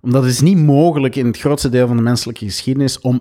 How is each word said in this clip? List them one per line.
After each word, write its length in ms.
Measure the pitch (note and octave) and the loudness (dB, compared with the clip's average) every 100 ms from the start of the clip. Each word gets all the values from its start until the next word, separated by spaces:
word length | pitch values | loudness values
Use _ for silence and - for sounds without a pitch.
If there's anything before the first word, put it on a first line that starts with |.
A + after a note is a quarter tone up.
Omdat 220 | B2 B2+ | 0 0
het 100 | B2+ | 0
is 80 | B2 | 2
niet 180 | D3+ F#3+ | 2 4
mogelijk 580 | D3+ C#3 E3+ D3 C3+ C#3 | 4 4 2 2 -2 -2
in 100 | A#2+ | -4
het 120 | A2 | -2
grootste 300 | D3 C#3+ C3+ | -2 -2 0
deel 180 | B2 B2 | 0 2
van 100 | A#2+ | 0
de 60 | |
menselijke 420 | A#2 A#2+ - A2+ | 0 -2 -4 -10
geschiedenis 560 | G#2 - - C3 C#3 - | -10 -8 -4 -2 -2 -2
om 200 | B2+ B2+ | -2 -4